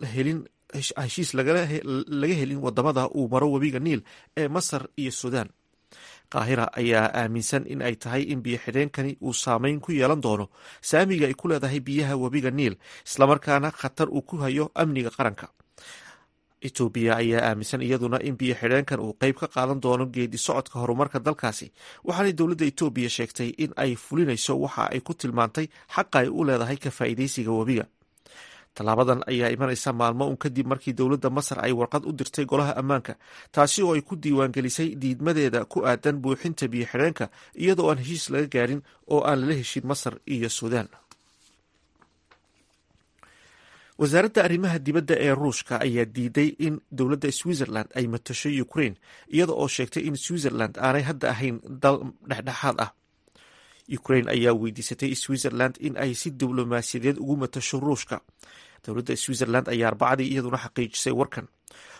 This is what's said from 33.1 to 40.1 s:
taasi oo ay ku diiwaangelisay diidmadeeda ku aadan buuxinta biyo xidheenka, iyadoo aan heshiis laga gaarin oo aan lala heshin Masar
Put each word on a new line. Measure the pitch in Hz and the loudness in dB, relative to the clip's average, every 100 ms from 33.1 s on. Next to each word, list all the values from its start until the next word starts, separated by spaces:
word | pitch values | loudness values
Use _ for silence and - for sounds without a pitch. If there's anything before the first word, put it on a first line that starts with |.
| - - - - | -12 -16 -20 -2
taasi | 151 143 - | 4 4 4
oo | 180 | 2
ay | 151 | 2
ku | - 170 | 0 -4
diiwaangelisay | 147 135 131 131 127 160 160 143 | 2 2 2 0 -2 0 -2 -2
diidmadeeda | 131 127 156 156 135 117 | -4 0 0 2 2 2
ku | 101 180 131 | 0 0 2
aadan | 120 147 143 | 2 2 0
buuxinta | 131 135 175 156 127 | 0 -2 -2 -2 -2
biyo | 120 120 | -2 -2
xidheenka, | 120 160 - 110 - - | 0 0 0 -6 -8 -16
iyadoo | - 175 180 160 | -2 2 4 4
aan | 139 | 2
heshiis | 127 165 - | -2 -6 -2
laga | 135 147 | -2 0
gaarin | 127 120 143 - _ - | 2 0 0 -6 _ 0
oo | 147 | 2
aan | 147 135 | 4 2
lala | 135 | 2
heshin | 147 120 135 131 | -2 -4 -4 -4
Masar | 139 123 | -4 -6